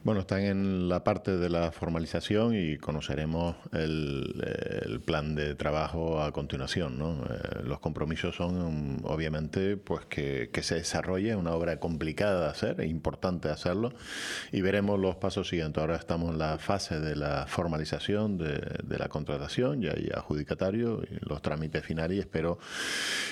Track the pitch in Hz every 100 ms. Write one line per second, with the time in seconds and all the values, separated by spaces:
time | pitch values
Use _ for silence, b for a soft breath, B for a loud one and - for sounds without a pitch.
0 | - 104 92 98 101 98 98 92 90 90
1 | 104 98 - 92 87 85 82 - 82 82
2 | 80 85 - 104 117 110 82 71 - 76
3 | - 71 78 80 85 82 - 85 80 78
4 | 73 69 - - - - - - - 60
5 | - 78 76 76 73 69 73 76 76 85
6 | 82 80 76 71 73 69 - 98 80 62
7 | 80 78 - - - - 62 71 - -
8 | 76 82 87 - 87 90 85 78 73 67
9 | - 80 78 78 107 95 95 101 - 80
10 | - - 69 67 58 - - 82 82 85
11 | 85 92 107 107 85 82 85 78 85 80
12 | 78 76 101 92 78 - 107 95 85 80
13 | 78 - 92 87 76 76 90 95 117 123
14 | B B B B B 104 92 101 101 101
15 | 95 90 98 98 90 87 80 78 78 82
16 | - 85 85 80 78 78 - 101 - 78
17 | 78 71 73 139 - - 85 78 76 -
18 | - 104 107 95 80 71 - - - -
19 | - 78 - 73 - - 127 143 87 76
20 | 76 - - 73 73 78 92 110 117 107
21 | 85 - - 76 - 76 78 78 - 80
22 | 82 98 82 82 80 85 B B B B
23 | B B B